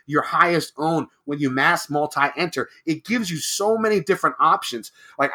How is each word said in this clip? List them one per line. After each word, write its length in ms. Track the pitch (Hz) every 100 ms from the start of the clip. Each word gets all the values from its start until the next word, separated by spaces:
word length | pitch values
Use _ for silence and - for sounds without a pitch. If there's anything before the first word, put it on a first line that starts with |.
| -
your 160 | 147
highest 500 | - 160 170 170 - -
own 300 | 156 165 123 _ -
when 120 | 147
you 140 | 143
mass 400 | 131 151 170 -
multi-enter. 800 | 147 147 139 143 - 170 - - _ -
It 180 | 160 -
gives 240 | 240 185
you 80 | 160
so 400 | - - 202 220
many 220 | 220 208
different 360 | 156 180 156 -
options. 520 | 156 190 - 117 101 _ - -
Like, 120 | 139